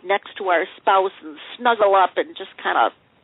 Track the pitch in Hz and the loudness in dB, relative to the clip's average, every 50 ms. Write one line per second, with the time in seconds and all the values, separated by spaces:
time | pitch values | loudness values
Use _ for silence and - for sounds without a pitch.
0 | - 185 196 185 - - - - 202 185 175 160 185 - - - - 220 196 196 | -2 -4 -4 -4 -4 -8 -14 -8 -2 0 0 0 0 -4 -8 -6 0 2 2 2
1 | 190 190 - - - 156 147 156 - - - - 247 247 233 208 214 202 196 190 | 2 0 -4 -10 -18 -18 -18 -16 -18 -18 -12 -4 0 0 2 2 2 4 4 4
2 | 185 175 - 165 147 156 170 - 190 - - - - 190 180 143 117 104 - _ | 4 2 0 -4 -6 -6 -8 -16 -18 -18 -16 -10 -6 -4 0 0 0 0 -2 _
3 | _ _ _ _ | _ _ _ _